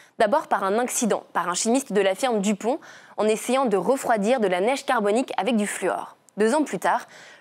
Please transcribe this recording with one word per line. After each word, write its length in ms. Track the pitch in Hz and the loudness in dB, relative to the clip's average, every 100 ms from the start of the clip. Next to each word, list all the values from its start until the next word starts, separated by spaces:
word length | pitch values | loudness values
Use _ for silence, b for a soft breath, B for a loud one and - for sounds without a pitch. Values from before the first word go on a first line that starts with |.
| B B | B B
D'abord 280 | 214 247 - | 2 2 0
par 160 | 208 | -2
un 160 | 196 214 | 0 0
accident, 440 | 247 - 220 190 - | -2 -2 0 -2 -2
par 140 | - 175 | -4 -2
un 60 | |
chimiste 400 | 175 220 254 269 | -2 0 0 0
de 80 | 196 | 0
la 140 | 196 190 | 2 0
firme 260 | 254 220 | 0 0
DuPont, 380 | 196 208 214 320 B B B B | 0 0 -2 -4 B B B B
en 100 | 214 | 0
essayant 380 | 214 - 262 269 | 0 0 0 2
de 120 | 190 | 2
refroidir 640 | 185 269 - 226 196 262 | 2 0 0 0 2 2
de 80 | 202 | 2
la 140 | 180 | 2
neige 240 | 208 269 - | 0 0 0
carbonique 460 | 247 208 220 269 - | 0 2 0 -2 -4
avec 180 | 202 226 | 0 0
du 120 | 202 | 0
fluor. 480 | - 180 107 - - _ - | -2 -4 -4 -6 -16 _ -2
Deux 180 | 220 294 | 2 2
ans 80 | |
plus 160 | 285 185 | 0 -2
tard, 280 | 175 226 - B B B | 0 -2 -4 B B B